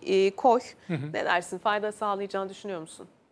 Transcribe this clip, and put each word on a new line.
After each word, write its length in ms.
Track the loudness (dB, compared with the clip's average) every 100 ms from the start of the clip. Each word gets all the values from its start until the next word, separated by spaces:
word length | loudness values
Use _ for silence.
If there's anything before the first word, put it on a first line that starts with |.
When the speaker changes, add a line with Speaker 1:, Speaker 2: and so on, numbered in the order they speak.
| 2
Speaker 1:
e, 240 | 4 4
koy. 300 | 4 4 4 2 -12 -6
Speaker 2:
Hı 80 |
hı. 120 | -4 -4
Speaker 1:
Ne 120 | -2
dersin? 340 | 0 0 0 -2
Fayda 340 | 0 0 -2
sağlayacağını 560 | -4 -2 -2 -4 -4 -6
düşünüyor 320 | -8 -8 -8
musun? 260 | -10 -16 -20 _ _